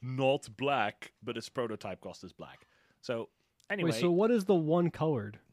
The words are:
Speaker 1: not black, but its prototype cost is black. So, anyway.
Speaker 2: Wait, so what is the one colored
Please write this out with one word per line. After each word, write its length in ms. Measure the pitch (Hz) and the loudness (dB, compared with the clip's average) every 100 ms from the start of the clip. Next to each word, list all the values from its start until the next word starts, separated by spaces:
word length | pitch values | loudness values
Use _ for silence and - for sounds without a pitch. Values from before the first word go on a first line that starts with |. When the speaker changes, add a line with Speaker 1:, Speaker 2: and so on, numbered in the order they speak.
Speaker 1:
not 460 | 123 131 131 139 - 107 | -8 0 2 2 -2 -4
black, 560 | 139 135 104 - - _ | 0 0 0 -4 -18 _
but 120 | 110 113 | -8 -8
its 140 | - | -6
prototype 500 | - 117 107 101 92 | -6 -4 -6 -8 -10
cost 220 | 95 - | -12 -14
is 80 | 92 | -16
black. 340 | - 78 - _ _ _ _ | -16 -20 -20 _ _ _ _
So, 280 | - 117 - _ _ _ - | -4 -4 -4 _ _ _ -8
anyway. 220 | 202 170 | -2 0
Speaker 2:
Wait, 80 | - | 2
so 100 | 175 | 2
what 180 | 175 220 | 4 4
is 140 | 240 190 | 4 4
the 100 | 180 | 2
one 360 | 156 175 175 | 4 4 2
colored 480 | - 156 131 104 104 _ | 0 0 0 -4 -12 _